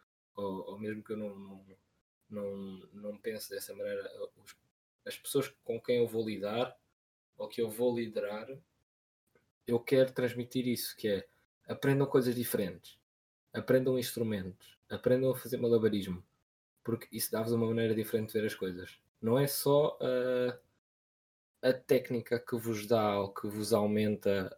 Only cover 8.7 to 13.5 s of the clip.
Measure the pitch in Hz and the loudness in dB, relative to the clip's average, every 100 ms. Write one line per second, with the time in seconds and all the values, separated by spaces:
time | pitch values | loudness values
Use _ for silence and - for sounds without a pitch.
8.7 | _ _ _ _ _ _ _ _ _ - | _ _ _ _ _ _ _ _ _ -2
9.7 | 120 - 131 127 - 123 120 117 131 123 | -2 4 4 4 2 -2 -2 -4 -2 0
10.7 | 113 - - 107 98 - _ _ _ - | -2 -4 -4 -2 -2 -4 _ _ _ -10
11.7 | 120 139 139 139 139 123 120 117 - 95 | -2 2 2 4 4 2 0 -2 0 -2
12.7 | 87 - - _ _ _ _ _ | -6 -16 -20 _ _ _ _ _